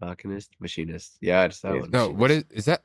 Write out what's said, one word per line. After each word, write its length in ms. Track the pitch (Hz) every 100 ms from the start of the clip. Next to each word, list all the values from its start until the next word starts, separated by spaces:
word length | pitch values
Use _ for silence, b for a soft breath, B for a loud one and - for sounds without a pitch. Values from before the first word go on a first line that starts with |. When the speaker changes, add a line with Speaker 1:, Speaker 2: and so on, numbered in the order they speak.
Speaker 1:
machinist, 500 | 90 90 98 98 - -
machinist. 560 | 87 - 80 80 - _
Yeah, 240 | - 92
it's 160 | 90 -
that 140 | 98
Speaker 2:
Yeah, 60 | 67
Speaker 1:
one. 80 | 87
Speaker 3:
No, 180 | 127 110
what 220 | 95 127
Speaker 2:
machinist. 160 | 151 -
Speaker 3:
is, 60 | 110
is 60 | 107
that 160 | 170